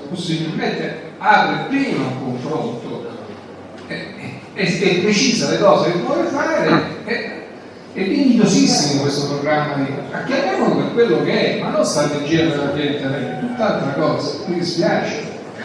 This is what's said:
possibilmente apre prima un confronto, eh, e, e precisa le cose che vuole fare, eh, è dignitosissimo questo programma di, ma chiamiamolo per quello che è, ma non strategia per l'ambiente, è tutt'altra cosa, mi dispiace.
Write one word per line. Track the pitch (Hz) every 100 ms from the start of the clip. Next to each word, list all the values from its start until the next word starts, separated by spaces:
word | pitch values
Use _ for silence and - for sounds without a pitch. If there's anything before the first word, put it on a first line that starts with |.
| 143
possibilmente | 175 165 156 160 - 170 160 - - - -
apre | - - - - -
prima | 277 254 - 127
un | 127
confronto, | 123 123 151 151 120 120 127 117 - - - 101 - - - - -
eh, | - - - - - -
e, | 214
e | 175 - 196 175
precisa | 208 208 262 - -
le | -
cose | - - -
che | 175
vuole | - 349 -
fare, | - - - - 160 - -
eh, | - - - - - - - - -
è | -
dignitosissimo | 196 277 262 214 202 - - - 147 139
questo | 143 143 -
programma | 143 147 151 147 143
di, | 135 135 -
ma | -
chiamiamolo | - 262 370 392 220 -
per | -
quello | - 233 -
che | - - - -
è, |
ma | -
non | 311
strategia | - - - 147 151 160 160
per | 143
l'ambiente, | 135 147 139 -
è | 135 120 127 -
tutt'altra | - - 208 175 139 156
cosa, | 156 151 - - -
mi | 175
dispiace. | 160 165 175 - - - - - - -